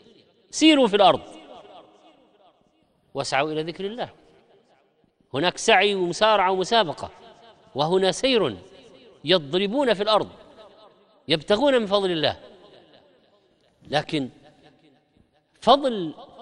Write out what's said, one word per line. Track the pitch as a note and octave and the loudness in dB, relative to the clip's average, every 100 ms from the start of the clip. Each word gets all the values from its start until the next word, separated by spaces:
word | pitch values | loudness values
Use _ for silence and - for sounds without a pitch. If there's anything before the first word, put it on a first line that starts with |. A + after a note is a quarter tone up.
| - _ _ _ _ | -20 _ _ _ _
سيروا | - D#4 D4 A#3 | 0 4 4 2
في | G3+ | 4
الأرض | F#3 C#3 - - - - - F3+ - _ E4 _ B3 _ _ _ _ _ _ _ _ | 4 4 -4 -20 -20 -20 -20 -20 -20 _ _ _ _ _ _ _ _ _ _ _ _
واسعوا | C3+ C3+ C3+ D3+ | -10 -4 -2 -2
إلى | D#3 | -4
ذكر | D#3+ D#3+ G3 | -8 -8 -10
الله. | A#3+ C#3+ - _ _ _ _ _ _ _ _ _ _ _ | -10 -12 -14 _ _ _ _ _ _ _ _ _ _ _
هناك | C3 F3 - | -4 -4 -2
سعي | - G3+ G#3 | 2 2 2
ومسارعة | G3 F3 E3+ G#3+ G#3 F#3 | 0 -4 0 2 2 0
ومسابقة، | F#3+ F3+ A#3 F3+ C3 - - - - - _ _ | -2 0 0 0 -6 -12 -16 -20 -20 -20 _ _
وهنا | B2 D3+ F#3 F#3+ | -4 0 0 0
سير، | - C4 A#3+ D#3 F#2 - - - - - - | 0 0 0 0 -6 -16 -20 -20 -20 -20 -10
يضربون | C#3+ F3+ C#3 F3 G3+ B3+ C4+ | 0 0 0 -4 -2 -2 -2
في | F#3 | -2
الأرض | G#3 G#3 G#2+ - - - - - - _ _ _ - | 0 0 -2 -12 -20 -20 -20 -20 -20 _ _ _ -6
يبتغون | D#3+ - G#3 C#4+ B3+ | -4 0 0 2 2
من | G#3 | 0
فضل | G3+ F#3+ | -2 0
الله. | E3 C#3 F#2 - - - - _ B2+ _ _ _ _ _ _ _ _ - | -2 -2 -4 -14 -20 -20 -20 _ -20 _ _ _ _ _ _ _ _ -6
لكن | C#3 - D#3 B2 - - _ D3 _ _ _ _ _ _ _ _ _ | -6 -4 -6 -6 -12 -20 _ -20 _ _ _ _ _ _ _ _ _
فضل | - C#4 C#4 A3 D#3+ - - - | 2 4 2 -4 -8 -12 -20 -10